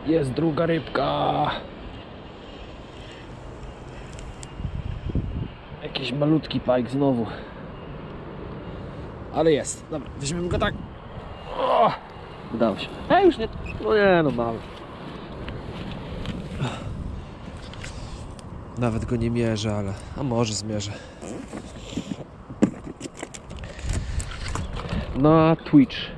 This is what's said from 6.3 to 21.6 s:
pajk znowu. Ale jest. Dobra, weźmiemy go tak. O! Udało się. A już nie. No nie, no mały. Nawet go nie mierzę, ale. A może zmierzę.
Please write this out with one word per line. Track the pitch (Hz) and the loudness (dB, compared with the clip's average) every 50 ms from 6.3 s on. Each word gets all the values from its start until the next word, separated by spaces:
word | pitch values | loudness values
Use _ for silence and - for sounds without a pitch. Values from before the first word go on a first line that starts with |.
| 156 151 147 - - 131 | 6 6 4 2 -2 -2
pajk | 113 123 123 127 123 113 | 4 4 4 4 4 2
znowu. | 127 135 143 139 131 117 113 101 - - - - - - - - - - - - - - - - - - - - - - - - - - - - - - - - - - - - - - - - - | 2 4 6 6 6 4 2 0 -4 -8 -10 -12 -12 -12 -12 -12 -12 -12 -12 -10 -10 -10 -10 -10 -10 -10 -10 -10 -10 -10 -10 -10 -10 -10 -10 -10 -10 -10 -10 -10 -10 -10 -10 -10 -10 -10 -10 -4 0
Ale | 139 160 165 156 | 4 6 8 8
jest. | 127 104 - - - - - | 6 4 -2 -6 -8 -8 -6
Dobra, | 160 151 - - - - | -6 -6 -6 -8 -8 -6
weźmiemy | 139 139 165 175 170 175 | -4 -2 -2 -2 0 0
go | 180 208 | 2 2
tak. | 214 202 - - - - - - - - - - - - - - - - - - | 2 0 0 -2 -8 -10 -12 -14 -14 -12 -12 -12 -12 -12 -12 -12 -10 -10 -4 0
O! | - - - 254 240 208 - - - - - - - - - - - - - | 2 4 6 8 8 6 6 2 -8 -14 -14 -14 -14 -14 -14 -14 -10 -6 2
Udało | 113 117 113 98 - | 4 4 4 4 2
się. | - - - - - - | -4 -8 -8 -10 2 6
A | 294 359 | 6 10
już | 403 359 277 - | 10 8 8 6
nie. | 226 220 - - - - - - - | -2 -4 -4 -6 -8 -6 -6 -2 2
No | 214 220 | 4 6
nie, | 214 202 196 185 170 160 | 8 10 10 10 8 8
no | 143 | 6
mały. | 123 120 117 117 113 107 - - - - - - - - - - - - - - - - - - - - - - - - - - - - - - - - - - - - - - - - - 123 - - - - - - - - - - - - - - - - - - - - - - - - - - - - - - - - - - - - - - - - - - | 4 2 0 0 0 -4 -6 -10 -12 -12 -12 -12 -12 -12 -12 -10 -10 -12 -10 -10 -10 -8 -8 -8 -8 -8 -8 -8 -8 -8 -8 -8 -8 -8 -8 -8 -8 -6 -6 -6 -6 -6 -6 -8 -4 -4 -4 -4 -4 -6 -8 -8 -6 -6 -6 -6 -6 -8 -10 -10 -12 -12 -12 -12 -12 -12 -12 -12 -12 -10 -10 -10 -10 -10 -10 -10 -10 -10 -10 -12 -12 -12 -12 -12 -12 -12 -12 -12 -4 0
Nawet | 123 120 110 113 - | 0 2 2 0 0
go | - 123 | 0 0
nie | 117 117 117 | 2 2 2
mierzę, | 117 120 120 113 113 104 104 110 104 | 2 2 2 2 2 0 0 0 0
ale. | 104 104 98 101 - - - - - | 0 -2 -4 -4 -6 -8 -10 -8 -4
A | 139 | -2
może | 139 120 113 120 107 104 | 0 4 4 4 4 2
zmierzę. | 95 101 107 110 104 101 104 101 - - - - - - 87 113 - - - - - | -2 -2 -2 -2 -2 -2 -4 -6 -8 -10 -14 -14 -12 -10 -10 -8 -10 -10 -10 -10 -10